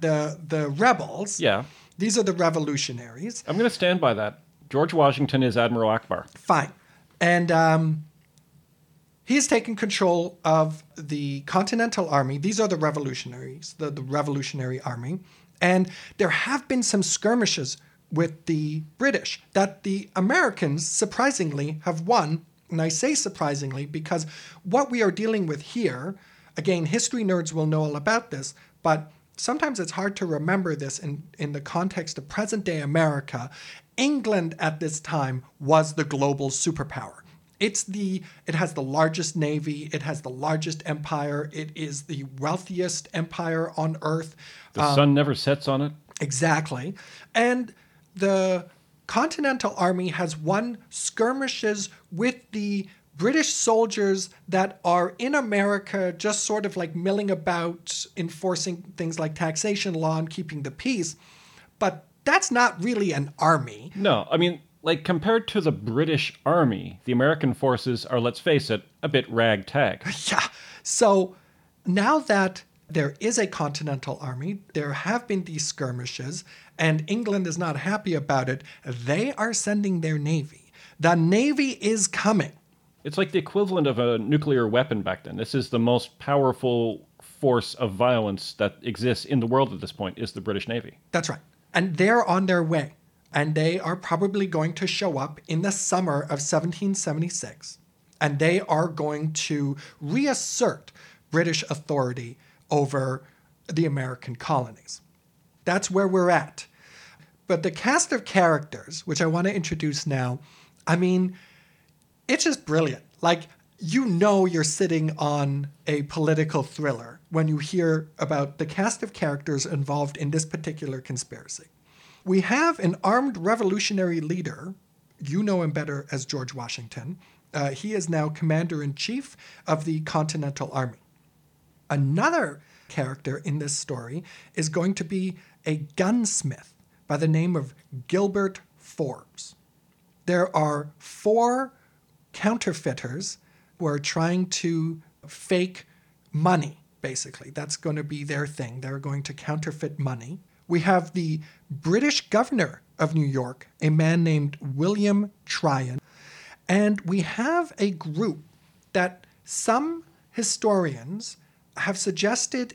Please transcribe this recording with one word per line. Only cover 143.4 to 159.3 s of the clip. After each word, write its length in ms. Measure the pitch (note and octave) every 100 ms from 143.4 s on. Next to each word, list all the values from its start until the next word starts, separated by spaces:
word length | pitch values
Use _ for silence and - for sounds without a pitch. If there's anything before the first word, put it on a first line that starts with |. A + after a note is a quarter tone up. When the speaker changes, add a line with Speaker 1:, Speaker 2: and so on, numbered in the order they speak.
| _ _ _ _
Speaker 1:
who 80 | D#3+
are 120 | D3
trying 480 | C#3+ E3+ E3 F3+ F3+
to 560 | - E3+ E3 D#3+ E3 - _ D3+
fake 600 | - - F3+ F#3 F3+ - _ _ _ _
money, 460 | D3+ F3 F3 - - _ _
basically. 480 | C3+ C3 C3+ - C3+
That's 260 | D3 D3+ -
gonna 280 | E3 D3+
be 200 | D3 D3
their 220 | C#3+ C#3+ D3
thing. 340 | - A#2+ B2+
They're 180 | C3 C#3
going 240 | C#3+ C#3
to 100 | C#3
counterfeit 640 | C#3 - D3+ D#3 D3+ D#3 D3+
money. 400 | C3+ B2 A#2+ F#3+ - _ -
We 120 | F3
have 320 | F3 F#3 E3+
the 280 | F#3 D#3+ D#3 - _ _
British 600 | D3 D#3+ G3+ C#4+ - -
governor 500 | G#3 B3 B3+ D#3 - _ -
of 160 | D#3
New 120 | D#3+ C#3+
York, 420 | C3+ B2 C3 - _
a 80 | D#3
man 340 | D#3 D#3+ E3+
named 320 | E3 D3+ D3 C#3+
William 680 | D3 C3 F3 G#3 G3+ G3+ G#3 -
Tryon. 560 | - - D#3+ C3+ B2+ B2+ - _ - - - - -
And 320 | F#3+ G#3 G3+
we 180 | E3 G3
have 500 | D#3+ - C4 F4 E4 -
a 120 | G3+
group 520 | E3 D#3+ D3+ G#3+ C#3+ - _ _ _ _
that 320 | F#3+ F#3 F#3 -